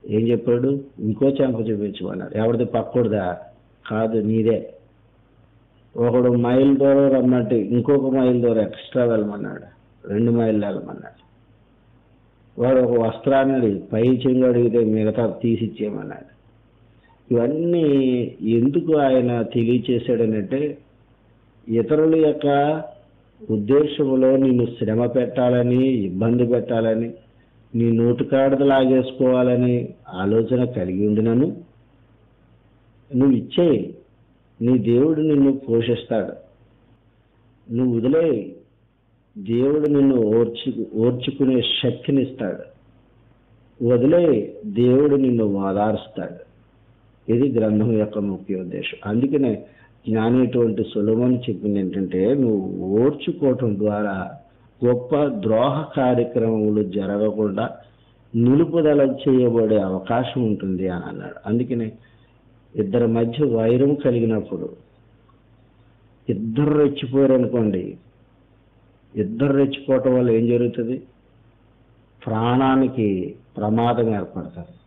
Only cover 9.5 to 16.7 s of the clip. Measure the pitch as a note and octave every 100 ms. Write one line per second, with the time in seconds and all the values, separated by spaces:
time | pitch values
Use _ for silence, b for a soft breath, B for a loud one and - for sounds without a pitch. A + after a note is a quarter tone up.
9.5 | - - _ _ _ - G#2 A#2 A#2 A2+
10.5 | G#2+ G2+ F#2+ F#2 - - - _ _ _
11.5 | _ _ _ _ _ _ _ _ _ _
12.5 | - A#2+ C3 B2 A#2+ A2+ - - C3+ C3+
13.5 | C3 A#2 F#2+ - G#2+ B2 B2 C3+ B2+ B2+
14.5 | A#2+ A#2+ A#2 A2 A2 G#2+ B2 A2 - A#2
15.5 | A2 A2 - G#2+ G#2 G2+ - - _ _
16.5 | _ _